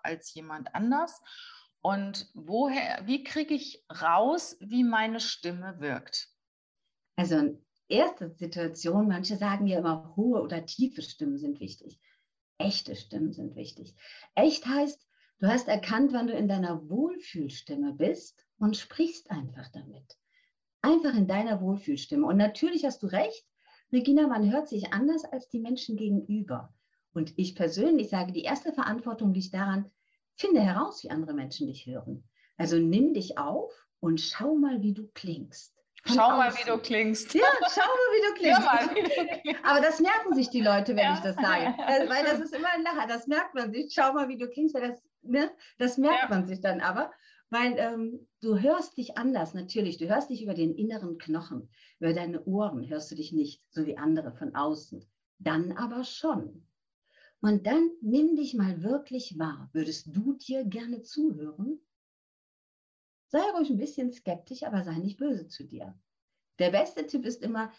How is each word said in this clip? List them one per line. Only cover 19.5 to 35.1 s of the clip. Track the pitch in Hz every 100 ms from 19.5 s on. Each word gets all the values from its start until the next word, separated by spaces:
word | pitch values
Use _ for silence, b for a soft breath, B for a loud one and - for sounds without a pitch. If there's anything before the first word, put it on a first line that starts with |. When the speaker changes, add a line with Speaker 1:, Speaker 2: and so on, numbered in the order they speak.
| 131 -
Speaker 2:
damit. | 139 135 135 - _ _ _ _ _ _ _
Einfach | 277 330 294 226
in | 185
deiner | 196 226 190
Wohlfühlstimme. | 185 196 - 139 - - -
Und | 196
natürlich | 208 - 339 339
hast | 269 -
du | 202
recht, | 185 440 - _ b b b _
Regina, | 247 262 294 285
man | 220 208
hört | 277 302
sich | 208 190
anders | 196 285 320
als | - 262 -
die | 233
Menschen | 233 254 - 208
gegenüber. | 214 202 - 214 - - - _ _ _ _
Und | 165 156 -
ich | 185 -
persönlich | 165 175 311 294 208
sage, | 185 180
die | -
erste | - 277 330
Verantwortung | 269 214 233 240 226 202
liegt | 185 185
daran, | 185 196 196 202 b b b _ -
finde | 392 285
heraus, | 190 190 370 -
wie | -
andere | 160 156
Menschen | 143 135 - 131
dich | - 127
hören. | 127 131 135 - _ _ -
Also | 151 165
nimm | 165 202 302
dich | 233 - -
auf | 147 277 - - _ _
und | 165 160
schau | - - 269
mal, | 302 285 240
wie | 208
du | 208
klingst. | 214